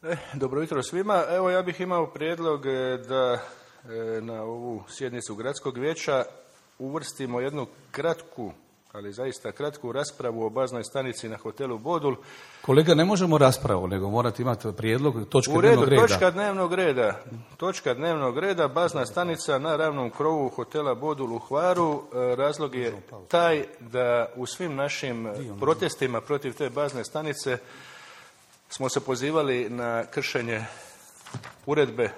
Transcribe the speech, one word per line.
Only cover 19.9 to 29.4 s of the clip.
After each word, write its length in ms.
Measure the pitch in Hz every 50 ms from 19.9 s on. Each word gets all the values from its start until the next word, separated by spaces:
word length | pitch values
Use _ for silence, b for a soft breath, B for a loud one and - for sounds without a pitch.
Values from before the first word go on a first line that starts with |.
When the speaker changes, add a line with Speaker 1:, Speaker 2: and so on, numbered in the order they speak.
| 147 143 127 117
Speaker 1:
krovu 400 | - - 147 156 160 156 139 127
hotela 460 | - - 120 - - 151 147 139 127
Bodul 380 | 113 135 156 151 135 135 120 117
u 40 | 117
Hvaru. 640 | - - 135 143 165 180 180 175 170 160 147 143 - - -
E, 220 | 123 127 123 123
razlog 400 | 123 135 143 151 147 156 139 123
je 260 | 127 123 117 113 98 87 - - 107 92 -
taj 380 | - 170 170 170 165 151 139 - - -
da 460 | 123 117 113 127 127 123 120 120 117 - -
u 100 | 120 127
svim 300 | 120 - - 180 170 147
našim 540 | 135 139 143 143 - - 135 120 117 113 110 104 117 139 120 101 98
protestima 640 | 117 143 160 156 - 165 - - 139 127 123 113
protiv 320 | - - 147 139 - 135 117
te 160 | - 151 131
bazne 340 | 117 143 147 143 131 127 110
stanice 540 | - - 156 156 156 143 - - 139 127 120 B B B B B B B B B B B B B B B B B B - _ _ _
smo 200 | - - 135 127
se 100 | - 139
pozivali 720 | - - 131 117 120 143 156 160